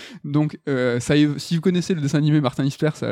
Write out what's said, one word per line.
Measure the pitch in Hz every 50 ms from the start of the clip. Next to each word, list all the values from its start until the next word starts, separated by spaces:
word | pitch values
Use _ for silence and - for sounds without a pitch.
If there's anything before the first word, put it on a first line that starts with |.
| - - 240 - -
Donc, | 147 139 151 151 147 - - - 147
euh, | 139 127 127 123 120 123
ça | 123 - 147
év-, | 147 151 151 143 135
si | - - 175
vous | 165 151
connaissez | 190 180 180 165 - 190
le | 160 139
dessin | 139 - 151
animé | 147 151 151 151 147
Martin | 120 - - 135
Mystère, | 139 - - 156 151 -
ça | - - 113